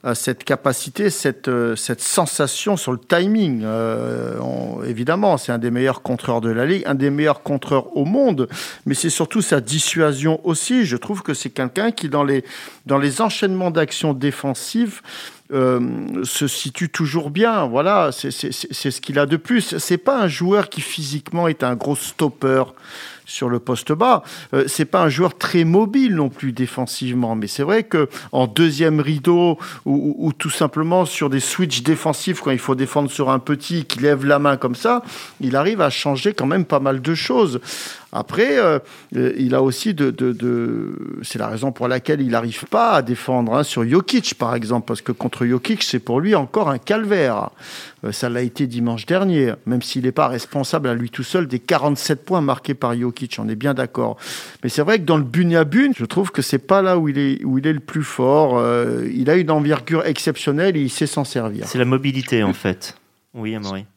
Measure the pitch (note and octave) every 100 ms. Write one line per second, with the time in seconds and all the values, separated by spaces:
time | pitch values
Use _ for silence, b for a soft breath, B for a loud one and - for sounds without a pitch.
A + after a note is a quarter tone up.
0 | - A#2 - B2 - C3+ C#3 B2+ - -
1 | G3+ - C#3+ B2+ - B2 A#2 A2+ - A#2
2 | - - E3 - C#3+ - - G3 - B2
3 | - E3+ F#3+ A3 F#3 A#2+ A2 A2 A2+ A2+
4 | A#2+ A#2+ A#2+ A2+ B2+ B2+ A#2+ A#2+ A#2+ A2+
5 | B2 F3 G#3 D3 - A#2+ A#2+ A#2+ C3 B2
6 | - B2 - A#2 A2+ A2+ C3+ F#3+ - C#3
7 | C#3 C#3+ D3+ C#3 - C#3+ - C#3 - E4
8 | C#3+ A3+ C4+ D3 B2 B B B - C#3
9 | E3 - D#3+ A3+ F3+ D3 A2 D3+ - E3
10 | D3+ C3+ D#3 D#3+ F3 D#3+ - B3+ G3 B2
11 | - F#2+ - D3 C3 B2+ C3 F#3 A3 A3+
12 | D#3 D3 C#3+ C#3 B B B B - C#3
13 | C#3+ B2+ A3 - G3+ F#3 F3+ E3 D#3 -
14 | D#3 C3+ C#3+ C3+ C#3 B2+ - A3+ A#3 -
15 | B B B B _ C3+ B2+ B2 A#2+ A#2+
16 | F#2 F2+ A#2 - C#3 - - - E3+ -
17 | D#3 D#3 D3 D3+ A3+ A3 C#3 B2 E3+ G#3
18 | D#3 B2 C#3 B2+ C#3 - - - C#3+ B2+
19 | - C#3+ C#3+ D#3 - A#3+ - E3 - F3
20 | A#3+ C4+ G3 C#3 F3 G3+ - - C#3+ -
21 | C#3+ D3 - E3+ E3+ D3+ B2+ B2 - C#3+
22 | - - D3+ - C3+ C3 B2+ - B B
23 | B B - - B2+ A#2+ - B2 - D#3
24 | A#3+ A3+ B B B C3+ C3+ - D#3 F#3+
25 | E3 C3 F3+ - - F3+ E3 F3+ G#3+ C4
26 | B3+ F3 C#3 - C3+ A#2 B2+ - B2 -
27 | B2+ B2 A#2+ A2+ G#2 - C#3+ G#3+ A3 E3
28 | C#3+ B B C3+ B2+ G#2+ E3 C#3+ D#3+ D3+
29 | C#3+ D3+ C3+ F3 F3 D#3+ B B - C#3
30 | D3 C#3+ D#3+ - E3 - D3+ D3+ D#3+ F3+
31 | E3+ - D3 C3+ - - F3+ B2 B2 D#3
32 | D#3+ C#3+ - F3 - B2+ - C3 C3 D3
33 | C#3+ - C3+ C3+ B2 D3 - E3+ D3 -
34 | C#3+ C#3+ C#3 C#3+ C#3+ C3 B2+ B2 A3+ A#3+
35 | A#3+ B B B C3 C3+ E3 G#3+ D3+ -
36 | D3 C3+ G3+ G#3 C3 F#3 E3 C#3+ C3+ C3+
37 | B2+ E3 - B3 G3 B2+ B B B B
38 | B A#2+ - D#3+ B3 C#4 G3 D3 B B
39 | B - B2+ - C3 C3 C3+ A#2+ A3 E3+
40 | C#3 A#2+ B2+ A#2 B2 A#2+ A#2 A2+ - -
41 | - - - A#2 G#2+ G#2+ C3+ A#2+ B2 B2+
42 | - D3 C3+ A#2 A#2 A2+ - G#3+ A#3 F3+
43 | A#2 B2 - B2+ A#2 B2 D3 - A#2 D#3+
44 | G3 B3+ - - A#2 A#2+ A2 A#2+ - A#2
45 | - A#2+ B2+ - A#2+ B2+ B2 A3 - B2
46 | - B2 F3+ G3+ C3 A3 F3 C3 - G#3+
47 | G#3+ G3 C#3 G#2 - B B B B B
48 | A2 G2+ B2 A#2+ B2 B2 C3+ A#2+ A#2 A#2
49 | - F3+ G3 E3 B2+ A2 - B2 - C3+
50 | B2+ B2 C#3 A#2+ - C#3+ C3+ E3 C3+ A#2
51 | A#2+ - B2+ F#3 D#3 B2 - D#3+ C#3+ C#3
52 | - D3+ - F#3 C#3+ B2 - C3 B2 A#2+
53 | B2 A#2+ B2+ - G#2+ A2 C#3 C3 B2+ -
54 | A#2 A2 B B B B B2 - D3 A3
55 | E3 D#3 C3+ D3+ F3 E3 D3+ G3+ C#4+ B3
56 | A#2 - F#3+ - C3 C3+ - G3 F#3+ F3+
57 | D3+ C#3 C#3 C3+ - C3 D3 D3+ - D#3
58 | C#3+ - B2+ D3 D#3 B2 A#2+ A#2+ A#2+ A#2+
59 | B2 - C3 F3 D#3+ D#3 D3 D3+ A#2+ D#3+
60 | E3 D3 - D3+ - C#3+ F#3+ E3 C3+ -
61 | D3+ - C3+ B2+ A2 G#2 G#2+ B2+ B2 C3
62 | C#3 C3 B2 A#2+ G2+ F#2 G2+ F#2 - -
63 | _ _ _ B2 A2 A2 G2+ F#2+ A2